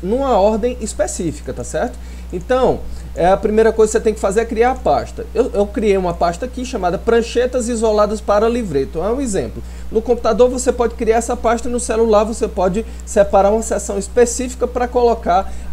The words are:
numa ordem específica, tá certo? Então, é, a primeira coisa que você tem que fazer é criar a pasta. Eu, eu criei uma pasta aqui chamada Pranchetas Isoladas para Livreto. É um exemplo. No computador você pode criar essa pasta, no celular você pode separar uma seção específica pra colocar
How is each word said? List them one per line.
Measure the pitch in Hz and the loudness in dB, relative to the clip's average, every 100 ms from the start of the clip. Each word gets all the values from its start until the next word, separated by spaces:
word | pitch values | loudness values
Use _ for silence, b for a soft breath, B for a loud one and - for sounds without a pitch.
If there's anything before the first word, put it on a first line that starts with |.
numa | 180 254 269 202 | -4 -2 2 4
ordem | 208 220 240 240 | 4 2 -2 -4
específica, | 220 - 339 - 165 - 131 | -8 -4 -4 -2 -6 -6 -10
tá | 123 | -8
certo? | 117 160 240 - B B B | -6 -4 -4 -6 B B B
Então, | 180 - 254 220 - B B B - | -10 -2 2 2 0 B B B 0
é, | 170 | 2
a | 196 | 4
primeira | 208 214 226 | 2 4 4
coisa | 220 214 | 4 4
que | 220 | 4
você | |
tem | 220 | 0
que | 208 | 0
fazer | 196 202 | 0 0
é | 226 | 0
criar | 220 247 | 2 2
a | 262 | 2
pasta. | 127 117 120 - - 202 | 0 0 0 -10 -6 -2
Eu, | 262 | 0
eu | 196 202 | 0 -2
criei | 240 208 190 | 0 2 2
uma | 180 175 | 0 0
pasta | 175 170 254 | -2 -2 -8
aqui | 247 254 | -8 -6
chamada | 220 180 185 | -2 -2 0
Pranchetas | 226 233 226 240 247 254 226 | 2 2 2 0 0 -2 -2
Isoladas | 226 226 208 208 214 | 0 2 2 2 0
para | - 208 233 | 0 2 2
Livreto. | 240 202 139 135 160 | 0 -2 -2 -2 -4
É | 196 | -2
um | 254 | -2
exemplo. | 254 185 110 120 B B B | -2 -2 -4 -8 B B B
No | 220 | -2
computador | 240 233 220 202 247 | 0 0 2 4 4
você | 254 254 | 4 -2
pode | 254 233 - | 0 -2 0
criar | 220 233 | 0 0
essa | 233 240 | 0 -2
pasta, | 226 233 247 | 0 0 -2
no | 240 | -4
celular | 247 220 226 208 | -2 0 4 4
você | 220 226 208 | 2 -2 -4
pode | 202 185 202 - B - | 0 0 0 -4 B -2
separar | 208 202 196 196 | 2 4 6 4
uma | 220 | 2
seção | 220 202 - 196 | 0 -4 -4 -6
específica | - 240 233 - 254 - 240 | -2 2 2 2 -6 -4 -4
pra | 247 247 | -2 -2
colocar | 247 240 220 - 185 196 B B | 2 2 2 2 0 0 B B